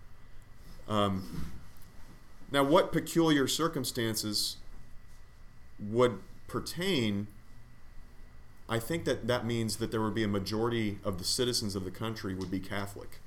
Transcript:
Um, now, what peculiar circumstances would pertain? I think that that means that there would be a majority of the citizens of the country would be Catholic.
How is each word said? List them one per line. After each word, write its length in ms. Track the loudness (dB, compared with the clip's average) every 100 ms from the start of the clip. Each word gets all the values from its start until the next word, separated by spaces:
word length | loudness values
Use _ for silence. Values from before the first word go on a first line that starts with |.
| -12 -14 -12 -12 -12 -14 -14 -10 0
Um, 640 | 4 4 2 -2 -2 -2 -4 -8 -10 -12 -10 -12 -12 -14 -12 0
now, 100 | 4
what 300 | 8 8 6
peculiar 560 | 2 2 4 6 6 4
circumstances 1080 | 4 2 2 -2 0 2 2 0 0 0 -4 -8 -10 -10 -10 -12 -14 -14 -16 -16 -16 -14 -8
would 400 | 0 6 6 4 -10 -12 -4
pertain? 800 | -4 -2 -2 2 4 4 2 -2 -8 -14 -14 -14 -14 -12 -12 -12 -12 -14 -14 -14 -12 -2
I 100 | 0
think 260 | 0 0 2
that 200 | 0 2
that 180 | 2
means 340 | 2 2 2 0
that 120 | 0
there 100 | 2
would 140 | 2
be 80 | 2
a 60 | 2
majority 720 | 2 0 2 2 2 0 0
of 160 | -2 -2
the 60 |
citizens 500 | 0 2 2 2 0
of 80 | -2
the 60 | -4
country 420 | -4 -4 -4 -4
would 200 | -4 -2
be 80 | -2
Catholic. 580 | -2 -2 -4 -6 -10 -10